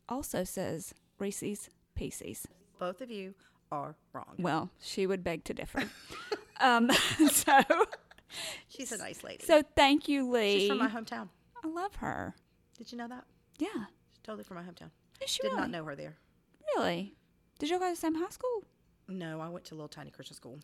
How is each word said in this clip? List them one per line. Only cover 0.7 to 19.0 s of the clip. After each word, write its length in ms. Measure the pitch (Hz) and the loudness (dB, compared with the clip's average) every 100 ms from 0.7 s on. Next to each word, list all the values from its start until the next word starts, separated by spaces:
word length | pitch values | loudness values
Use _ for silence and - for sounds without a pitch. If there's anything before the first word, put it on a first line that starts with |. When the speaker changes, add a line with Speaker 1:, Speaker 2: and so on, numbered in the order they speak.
| 160 190 - _ - | -6 -8 -16 _ -8
Speaker 1:
Reese's 520 | 202 - - 202 - _ _ - | -6 -6 -6 -8 -12 _ _ -8
Pieces. 520 | - - - - - _ _ - | -8 -8 -12 -12 -14 _ _ -10
Speaker 2:
Both 220 | 180 185 | -8 -8
of 100 | 254 | -10
you 240 | 208 190 - _ _ - | -10 -12 -14 _ _ -10
are 240 | 147 143 151 _ | -8 -8 -12 _
wrong. 200 | 131 - - | -14 -12 -4
Speaker 1:
Well, 320 | 175 156 180 - | -2 0 -2 -10
she 240 | - - 190 | -8 -2 0
would 160 | 190 | 0
beg 200 | 175 165 - | -2 -4 -6
to 80 | |
differ. 300 | - - - 220 | -8 -6 -4 -6
<laughs> 60 | - - - - 415 - - | -8 -16 -14 -8 -8 -8 2
Um, 300 | 254 233 240 | 6 6 6
<laughs> 400 | - - - 302 | 6 4 6 6
so 300 | - - 277 - 339 415 - - - - - - - - | 6 8 8 8 6 4 0 -18 -20 -14 -10 -8 -10 -12
Speaker 2:
She's 220 | - 262 | -12 -8
a 60 | 220 | -8
nice 260 | - - | -8 -10
lady. 200 | - - | -12 -6
Speaker 1:
So 200 | - 311 294 - | 6 6 6 6
thank 320 | 277 294 - | 6 6 4
you, 220 | 285 247 | 0 2
Lee. 300 | 240 208 202 | 2 4 4
Speaker 2:
She's 80 | 202 | 4
from 80 | 262 | 4
my 100 | - | 2
hometown. 400 | 226 220 233 196 _ _ - | 0 -8 -10 -10 _ _ -10
Speaker 1:
I 40 | 320 | -8
love 280 | 330 392 - | -4 -6 -4
her. 400 | - - 92 - _ _ _ - | -6 -4 -6 -10 _ _ _ -20
Speaker 2:
Did 140 | 233 | -14
you 60 | 240 | -12
know 100 | 233 | -12
that? 180 | 254 - _ _ - | -14 -18 _ _ -6
Speaker 1:
Yeah. 80 | 349 359 196 _ _ | -4 -4 -8 _ _
Speaker 2:
She's 100 | _ | _
totally 200 | - 214 | -14 -12
from 140 | 208 175 | -12 -14
my 60 | |
hometown. 280 | 180 170 160 - _ - | -14 -16 -20 -20 _ -10
Speaker 1:
Is 80 | 539 | -6
she 120 | - | -2
Speaker 2:
Did 80 | 539 | -2
Speaker 1:
really? 120 | 508 | -2
Speaker 2:
not 100 | 370 | -2
know 120 | 170 | -4
her 120 | 156 143 | -8 -10
there. 200 | 151 156 _ _ _ _ 622 480 | -12 -16 _ _ _ _ -2 0
Speaker 1:
Really? 400 | 185 175 196 - _ _ _ - | 2 0 -4 -12 _ _ _ -8
Did 100 | 294 | -2
y'all 100 | 359 | 0
go 60 | 370 | 0
to 20 | |
the 40 | 339 | -2
same 160 | 330 320 | -2 0
high 140 | 381 | -2
school? 340 | - 508 453 - _ _ _ | -4 -4 -4 -8 _ _ _